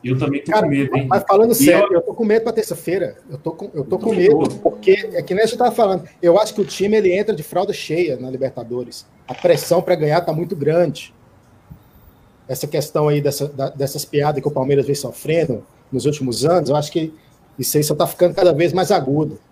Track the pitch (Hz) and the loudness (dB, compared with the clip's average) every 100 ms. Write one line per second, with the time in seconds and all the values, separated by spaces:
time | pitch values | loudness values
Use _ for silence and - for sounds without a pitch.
0 | 123 131 147 139 - 214 170 139 135 143 | -2 -2 -2 -4 0 0 2 0 0 -2
1 | 135 190 - 196 226 233 269 165 - 175 | 0 0 4 4 4 4 6 6 4 2
2 | 170 190 220 220 226 220 214 175 - 190 | 0 -4 0 0 0 -4 -4 -6 -4 -4
3 | 165 - - 147 - 156 202 151 - 185 | -4 -8 -16 -10 -10 -10 -10 -8 -4 -2
4 | 151 - 185 220 139 - - - - 196 | 0 2 4 4 0 -2 -4 0 2 2
5 | 220 175 160 190 220 226 247 233 208 185 | 2 -6 -2 0 0 2 0 2 2 2
6 | - _ 175 180 214 - 196 - 196 214 | -6 _ 4 4 2 -2 -4 -2 2 4
7 | 190 180 208 165 151 175 196 156 - 156 | 4 2 0 -4 -4 -4 -2 -4 -4 -2
8 | 170 123 127 131 135 - 117 120 117 - | -2 -4 -8 -6 -6 -6 -8 -8 -8 -14
9 | - _ - 127 175 151 - 170 175 175 | -20 _ -14 -2 2 2 2 0 2 0
10 | 151 160 170 160 170 180 147 165 165 - | 2 0 0 -4 -4 -2 0 2 2 -2
11 | - _ _ _ _ _ _ - _ _ | -14 _ _ _ _ _ _ -20 _ _
12 | - _ _ _ - 131 147 160 - 156 | -20 _ _ _ -10 -8 -4 -4 -2 0
13 | 151 147 143 139 143 131 135 135 139 151 | 2 2 0 -2 -8 -6 -8 -4 -6 -6
14 | - 147 147 147 147 143 131 143 131 143 | -4 -2 0 -2 -2 -2 0 2 2 -2
15 | 123 - 147 165 147 110 - _ _ 131 | -6 -10 -2 0 0 -4 -8 _ _ -2
16 | 131 147 131 107 139 175 147 147 147 170 | -2 -2 -4 0 2 2 2 0 0 -4
17 | 160 - _ _ _ - 127 151 147 151 | -4 -8 _ _ _ -10 -2 0 0 0
18 | 170 - 175 175 180 147 170 175 180 190 | -2 2 0 4 2 4 2 0 2 0
19 | 131 143 151 - _ | 2 0 -2 -6 _